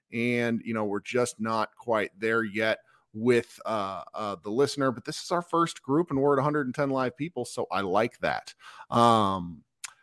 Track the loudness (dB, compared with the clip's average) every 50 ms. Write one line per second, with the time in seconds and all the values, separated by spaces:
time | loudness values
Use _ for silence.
0 | _ -10 -6 -4 -2 0 0 0 0 0 -2 -4 -4 -4 -4 -4 -4 -4 -4 -6
1 | -6 -2 0 0 0 0 -2 -6 -4 -2 0 -2 -2 -4 _ _ -2 0 0 0
2 | 0 -2 _ -4 -2 0 0 0 0 -2 -2 0 0 0 0 -2 _ _ _ _
3 | _ _ -8 -2 2 4 4 4 2 -2 -12 -10 -6 -4 -4 -2 -4 -4 -6 -10
4 | -12 -12 -10 -8 -6 -6 -8 -8 -8 -4 0 0 0 0 0 0 0 0 -2 -2
5 | -8 -10 -10 -10 -6 -4 -4 -4 -2 0 0 2 2 0 -2 -8 -4 0 0 0
6 | 0 0 0 2 2 4 4 4 2 2 0 0 -2 -2 -2 -2 -2 0 0 0
7 | -2 -2 -4 -6 -8 -8 -6 -8 -8 -6 -6 -6 -6 -2 -2 -2 0 2 2 2
8 | 2 0 -2 -2 -2 -2 -2 -2 -6 -10 -20 _ -20 -20 -20 -18 -8 0 4 6
9 | 8 8 8 6 4 2 0 -2 -4 -8 -10 -14 _ _ _ _ -18 -18 -18 _